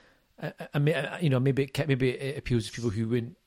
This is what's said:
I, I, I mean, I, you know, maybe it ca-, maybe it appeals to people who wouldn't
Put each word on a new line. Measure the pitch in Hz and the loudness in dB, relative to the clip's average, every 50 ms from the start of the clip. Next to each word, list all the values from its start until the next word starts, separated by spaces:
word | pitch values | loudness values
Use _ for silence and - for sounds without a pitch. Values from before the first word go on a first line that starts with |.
| - _ _ _ _ _ _ - - | -20 _ _ _ _ _ _ -10 -10
I, | |
I, | 151 - - 170 - - | -10 -10 -10 -10 -6 -2
I | 151 | 2
mean, | 143 151 165 | 2 2 2
I, | 139 151 - - 160 | 2 0 -4 -4 0
you | 180 151 | 2 2
know, | 131 123 | 4 4
maybe | 127 135 135 135 127 | 4 2 2 2 0
it | 123 - | -2 -2
ca-, | - 147 | -2 0
maybe | 156 135 123 131 127 | 2 2 2 2 2
it | 123 - 139 135 135 127 | 0 0 -4 -6 -6 -6
appeals | - - 123 120 107 | -2 0 0 0 0
to | - - | 0 -6
people | - 113 120 | -4 -2 -2
who | 95 113 113 110 | 0 0 -2 0
wouldn't | 120 123 117 120 - _ _ | 0 -2 -2 -4 -8 _ _